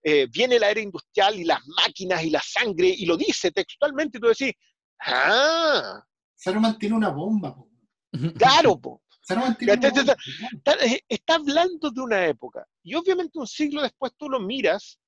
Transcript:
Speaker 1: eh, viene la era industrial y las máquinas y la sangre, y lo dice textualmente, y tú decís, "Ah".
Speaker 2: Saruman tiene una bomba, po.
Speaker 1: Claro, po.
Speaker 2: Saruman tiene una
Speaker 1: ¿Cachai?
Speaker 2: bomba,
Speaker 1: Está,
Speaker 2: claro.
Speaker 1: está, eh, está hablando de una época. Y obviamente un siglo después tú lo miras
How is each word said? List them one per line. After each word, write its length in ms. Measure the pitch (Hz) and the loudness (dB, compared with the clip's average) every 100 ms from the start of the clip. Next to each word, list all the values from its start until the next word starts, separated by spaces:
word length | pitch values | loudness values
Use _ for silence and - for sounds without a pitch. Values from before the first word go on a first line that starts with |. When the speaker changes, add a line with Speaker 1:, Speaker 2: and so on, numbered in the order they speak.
Speaker 1:
eh, 240 | 156 147 127 | 4 2 2
viene 300 | 123 247 240 | 0 2 4
la 100 | 208 | 2
era 120 | 214 | 0
industrial 580 | 202 165 _ - 196 208 | -6 -12 _ 0 2 0
y 60 | 165 | -2
las 200 | 139 135 | -2 -2
máquinas 580 | 180 202 - 185 175 160 | -2 -2 -2 -4 -2 0
y 40 | |
la 120 | 151 | -2
sangre, 460 | - 196 233 170 185 | -2 -2 -2 2 2
y 160 | 190 175 | 2 -2
lo 100 | 165 | 0
dice 360 | 415 - 185 | 0 0 -2
textualmente, 680 | 202 - - 294 277 302 226 | -2 -6 -2 -2 0 -6 0
y 40 | |
tú 60 | 233 | 0
decís, 260 | 220 269 - _ _ _ _ | 2 -2 -6 _ _ _ _
"Ah". 1040 | - 131 143 226 294 330 320 247 - 202 _ _ _ _ | -4 0 2 4 2 2 0 0 -2 -14 _ _ _ _
Speaker 2:
Saruman 380 | 185 208 226 214 | -4 0 0 0
tiene 160 | 208 226 | -2 0
una 140 | 208 | 0
bomba, 460 | 139 185 214 156 - | -2 -2 -2 -4 -12
po. 120 | - _ _ _ _ 123 160 165 | -20 _ _ _ _ -6 -6 2
Speaker 1:
Claro, 420 | 254 294 294 156 | 4 6 4 2
po. 220 | 131 123 _ _ | -6 -18 _ _
Speaker 2:
Saruman 340 | - 190 254 226 | -6 -2 -2 0
tiene 160 | 226 | 2
una 80 | 208 | 4
Speaker 1:
¿Cachai? 240 | 269 277 254 | 4 2 2
Speaker 2:
bomba, 80 | |
Speaker 1:
Está, 80 | 233 135 135 240 208 - 381 | 0 -2 -12 -12 -4 0 2
Speaker 2:
claro. 80 | 226 | 2
Speaker 1:
está, 0 | 254 | 0
eh, 80 | _ | _
está 260 | 240 - 330 | -6 0 0
hablando 540 | 294 294 370 330 302 | 2 0 0 -2 -6
de 100 | 233 | -6
una 280 | 254 202 170 | -2 0 0
época. 360 | 131 127 - - _ | -2 -8 -14 -18 _
Y 100 | 170 | -6
obviamente 460 | 294 349 370 330 330 | -2 0 -2 -2 -8
un 80 | 240 | -10
siglo 340 | - 302 294 | -4 -4 -2
después 300 | 254 _ 254 _ | -4 _ -10 _
tú 140 | 302 | -6
lo 100 | 262 | -4
miras 600 | 190 269 196 196 - - | -4 -2 0 0 -6 -20